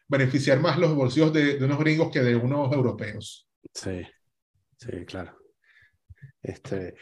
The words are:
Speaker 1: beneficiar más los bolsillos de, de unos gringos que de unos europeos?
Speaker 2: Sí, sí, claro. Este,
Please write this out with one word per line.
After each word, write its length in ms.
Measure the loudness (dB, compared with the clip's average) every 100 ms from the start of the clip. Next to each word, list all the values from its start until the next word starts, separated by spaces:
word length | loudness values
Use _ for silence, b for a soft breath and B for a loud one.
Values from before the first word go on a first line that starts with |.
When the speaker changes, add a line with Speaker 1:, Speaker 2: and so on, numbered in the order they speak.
| -2
Speaker 1:
beneficiar 480 | 0 2 2 2 2
más 200 | 2 2
los 160 | 2
bolsillos 400 | 2 2 4 4
de, 240 | 4 2 2
de 60 | 0
unos 120 | 0
gringos 320 | 2 2 0
que 100 | 2
de 140 | 2
unos 380 | 2 2 0 0
europeos? 720 | 0 0 -2 -8 -10 -14 -18 _ _ -20
Speaker 2:
Sí, 320 | -12 -8 -8 -10 _ _ _ _ _ _ _
sí, 260 | -14 -12
claro. 340 | -12 -12 -14 -18 _ _ _ _ _ _ -20 -20 -20 _
Este, 520 | -14 -14 -10 -10 -10 -14